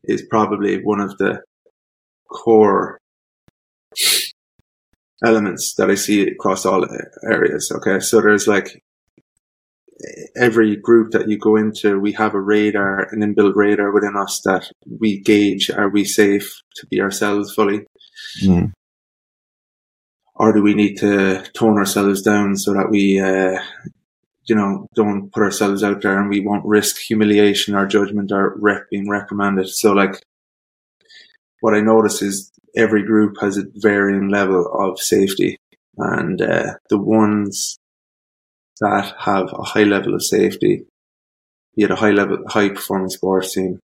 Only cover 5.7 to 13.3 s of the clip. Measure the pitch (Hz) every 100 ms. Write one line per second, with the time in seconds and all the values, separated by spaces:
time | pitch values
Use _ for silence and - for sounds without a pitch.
5.7 | - 95 101 - 104 95 - 98 95 -
6.7 | 95 - - - - - 107 - - -
7.7 | - 107 98 - 113 107 104 110 98 -
8.7 | - _ _ _ _ _ _ _ _ _
9.7 | _ _ _ - - - - 123 113 110
10.7 | 101 117 117 107 107 107 104 107 107 107
11.7 | 104 104 98 101 101 107 101 98 107 104
12.7 | 101 98 98 - 110 104